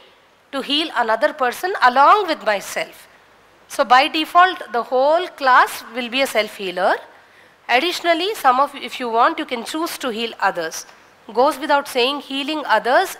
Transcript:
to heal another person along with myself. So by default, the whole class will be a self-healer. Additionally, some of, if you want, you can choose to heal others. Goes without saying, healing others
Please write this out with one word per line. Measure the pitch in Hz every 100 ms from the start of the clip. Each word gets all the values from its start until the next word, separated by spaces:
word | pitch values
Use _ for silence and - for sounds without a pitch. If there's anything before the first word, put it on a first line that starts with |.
| - _ _ _ _
to | 277
heal | 214 285 320 233
another | 226 220 294
person | - 254 233 370 415
along | 247 247 285 415 370
with | 294
myself. | 208 202 - - 165 - - _ _ _ _ _ -
So | -
by | 247 247 302
default, | 302 311 349 370 349 -
the | 240
whole | 226 254 269 330 370
class | - 269 254 415 - 240
will | 226 240
be | 254
a | 269
self-healer. | 233 214 - 196 175 196 427 - - _ _ - _ -
Additionally, | 240 330 330 339 330 370
some | 440 269 254
of, | 277
if | 277 233 -
you | 247
want, | 226 269 330
you | 311
can | 247
choose | 220 311 330 -
to | 269
heal | 214 233 -
others. | 196 175 165 - - - _ _ -
Goes | 220 269 285
without | 294 285 277
saying, | 254 240 285
healing | - 269 277 311 269
others | 214 214 269 381